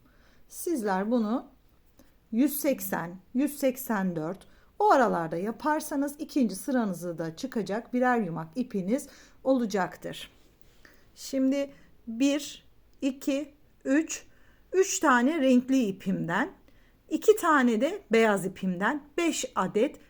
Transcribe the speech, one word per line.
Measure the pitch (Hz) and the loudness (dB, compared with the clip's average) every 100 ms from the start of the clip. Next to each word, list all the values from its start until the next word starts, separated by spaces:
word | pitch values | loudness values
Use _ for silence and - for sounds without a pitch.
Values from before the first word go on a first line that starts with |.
| _ _ _ _ - | _ _ _ _ -20
Sizler | - - 320 208 185 202 | -10 -4 -2 0 -2 0
bunu | 247 208 240 - _ _ _ _ _ - _ _ | 0 0 -2 -6 _ _ _ _ _ -20 _ _
yüz | 220 277 - | 0 0 0
seksen, | 302 262 - 170 165 185 - | -2 -2 -4 -6 -6 -12 -8
yüz | 247 285 - | -2 -2 0
seksen | 269 254 - 214 190 170 | -2 -2 -4 -2 0 -2
dört | 156 190 - - _ _ | -4 -6 -12 -20 _ _
o | 415 | 4
aralarda | 320 226 185 160 165 | 6 4 2 -2 -4
yaparsanız | 196 226 302 302 302 294 285 285 | -6 -4 -2 -2 -2 -4 -4 -6
ikinci | 311 - 233 190 | -6 0 0 0
sıranızı | - 254 220 170 175 165 | -2 -2 0 -4 -6 -6
da | 165 160 | -6 -6
çıkacak | 254 247 190 202 233 | -8 -6 -4 -6 -4
birer | 247 254 240 | 0 2 2
yumak | 190 165 160 - | -2 -6 -8 -8
ipiniz | 247 202 180 254 - - - - | -6 -4 -2 -2 -4 -18 -20 -8
olacaktır. | - 269 233 196 180 - - 165 - _ - _ _ _ - - - | 0 0 0 -2 -2 -4 -12 -12 -16 _ -20 _ _ _ -20 -20 -20
Şimdi | - - 269 262 277 277 - - - - | -18 -6 0 2 0 -2 -8 -20 -20 -12
bir, | 226 277 277 285 - - - _ _ | 0 2 2 -4 -14 -20 -20 _ _
iki, | 269 269 - 277 294 - _ _ | -4 -4 -2 -2 -4 -14 _ _
üç, | 269 277 320 - - - - _ _ | 0 0 0 -8 -14 -20 -20 _ _
üç | 359 381 - | 2 2 2
tane | 302 247 240 330 | 4 4 4 2
renkli | 262 247 254 262 | 4 4 4 2
ipimden, | 226 190 - 180 160 180 320 - - - _ _ _ | 2 -2 -4 -4 -2 -2 -2 -6 -20 -20 _ _ _
iki | 311 - 427 | -2 4 4
tane | 349 302 247 226 | 6 4 4 2
de | 285 392 - | 0 -2 0
beyaz | 226 226 202 180 | 4 4 2 -2
ipimden | 190 190 180 208 294 - - | -4 -4 -2 -2 -2 -6 -2
beş | 339 - - | 0 0 -4
adet | - 185 208 269 - | -2 -2 2 0 -2